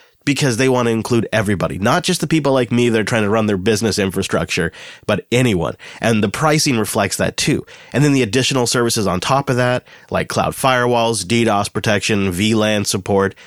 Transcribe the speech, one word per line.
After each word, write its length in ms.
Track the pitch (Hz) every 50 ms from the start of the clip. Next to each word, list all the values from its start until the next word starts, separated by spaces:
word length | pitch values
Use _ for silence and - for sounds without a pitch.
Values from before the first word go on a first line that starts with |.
| - _ _ _ _
because 320 | 143 139 - 151 131 113
they 120 | 107 131 131
want 160 | 127 123 117
to 40 | 117
include 360 | 113 110 104 - 123 117 95 -
everybody, 480 | - - 92 104 101 85 87 82 90 90
not 240 | 95 - 151 180 -
just 180 | - 175 -
the 60 | 170
people 240 | - 160 156 139 139
like 200 | 135 131 123 -
me 180 | 120 120 120 120
that 100 | 110 110
are 60 | 101
trying 180 | - 123 110 104
to 60 | 101
run 180 | 110 113 107
their 100 | 104 101
business 400 | 90 90 113 120 107 113 104 90
infrastructure, 760 | 104 98 95 - 98 95 - - 78 85 - - 127 85 82 - - - - - - -
but 180 | - 104 90 - _
anyone. 440 | 117 123 127 120 98 85 82 60 - - - - - -
And 200 | - 113 117 107
the 80 | 107 101
pricing 480 | - - 160 151 151 151 - 147 127
reflects 400 | 110 104 - - 110 98 95 -
that 200 | - 92 90 -
too. 280 | - - 160 123 - - - - - - - -
And 100 | 123 147
then 100 | 147 139
the 80 | 131
additional 460 | 120 101 110 131 127 - 135 131 120
services 400 | - - 127 120 117 - 117 98
on 140 | 92 87 90
top 280 | - - 131 139 - -
of 60 | 123
that, 320 | 123 123 123 127 127 - - - - - -
like 160 | 95 90 87
cloud 260 | - - 110 87 80 80
firewalls, 760 | - - 131 127 123 123 123 123 117 117 117 113 104 92
D 180 | 87 120 117 117
dos 240 | 110 101 101 104 -
protection, 600 | - 107 - 113 104 98 - - 110 101 98 95
V 220 | 85 90 107 107 113
lan 320 | 107 107 107 107 104 98
support, 480 | - - 101 - - 101 98 98 98 - - -